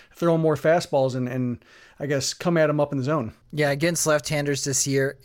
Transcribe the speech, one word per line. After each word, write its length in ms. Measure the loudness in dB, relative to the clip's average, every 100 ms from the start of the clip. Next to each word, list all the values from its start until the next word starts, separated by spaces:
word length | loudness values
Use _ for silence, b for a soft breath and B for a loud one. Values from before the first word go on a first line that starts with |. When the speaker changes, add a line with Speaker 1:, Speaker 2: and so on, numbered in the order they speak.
| B -2
Speaker 1:
throw 200 | 2 2
more 180 | 2
fastballs 600 | 2 4 2 2 0 0
and, 120 | 0 -4
and 340 | -2 -4 -4 B B B B
I 60 | -4
guess 280 | -2 -4
come 240 | -4 0 2
at 100 | 2
him 100 | 2
up 140 | 0
in 60 | -2
the 60 |
zone. 280 | -2 -2 -4 -10 _
Speaker 2:
Yeah, 180 | -2 -2
against 360 | 0 0 0 0
left-handers 580 | 0 0 -2 -2 -2
this 220 | -2 -2 0
year, 300 | 0 0 -4